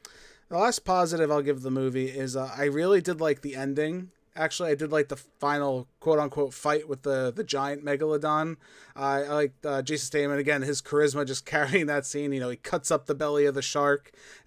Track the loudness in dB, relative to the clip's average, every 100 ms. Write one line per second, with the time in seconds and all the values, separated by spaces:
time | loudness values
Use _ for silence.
0 | -20 -20 -20 _ _ 0 0 0 0 2
1 | 2 2 2 2 2 -2 0 0 0 0
2 | -2 -4 -4 -4 -6 0 0 2 4 4
3 | 2 0 0 0 -4 -6 -4 -2 -2 -4
4 | -10 _ _ -4 -4 -2 0 0 2 0
5 | 0 -4 -12 _ 0 0 0 -2 -6 _
6 | 2 2 2 -2 -2 0 0 0 -2 -6
7 | -2 0 0 -4 -4 -2 -2 -4 -2 0
8 | 0 0 2 0 0 -6 -16 -20 -20 -4
9 | 0 0 0 0 0 -2 -4 -4 -2 -6
10 | -2 -2 0 0 0 0 0 -4 0 2
11 | 4 2 -2 -4 -2 0 2 2 2 -2
12 | -2 -4 -2 -2 -4 -6 -4 -4 0 0
13 | 0 -2 0 4 4 2 -2 0 2 2
14 | -2 _ -20 -20